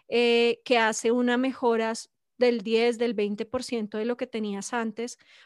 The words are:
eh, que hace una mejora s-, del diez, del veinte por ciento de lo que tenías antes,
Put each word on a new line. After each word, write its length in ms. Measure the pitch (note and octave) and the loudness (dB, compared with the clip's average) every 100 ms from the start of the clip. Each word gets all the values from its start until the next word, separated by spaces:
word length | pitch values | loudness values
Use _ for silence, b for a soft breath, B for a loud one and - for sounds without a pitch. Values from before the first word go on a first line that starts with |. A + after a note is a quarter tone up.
| - | -2
eh, 520 | A#3 A#3+ A#3 A#3 - | 2 4 4 2 0
que 140 | - A#3+ | 2 4
hace 340 | A3 A3 A3+ | 4 2 0
una 260 | B3 B3 B3 | 2 2 2
mejora 540 | C4 B3+ A#3+ A3+ A3+ | 0 0 0 0 -2
s-, 160 | A3+ - _ _ - | -6 -12 _ _ 0
del 260 | B3 A#3+ | 2 2
diez, 360 | G3+ A3+ A#3+ A3+ | 0 2 2 0
del 160 | A#3+ | -2
veinte 320 | G#3+ G#3 G#3 A3 | -2 -4 -4 -6
por 160 | B3+ | -8
ciento 340 | - A#3 G#3 G#3+ | -6 -6 -4 -4
de 80 | |
lo 120 | A#3 B3 | -4 -4
que 100 | B3 | -6
tenías 460 | A3+ G#3+ G3 - | -6 -6 -6 -6
antes, 440 | A#3+ A3+ G#3+ A#3+ - b b | -4 -4 -6 -12 -12 b b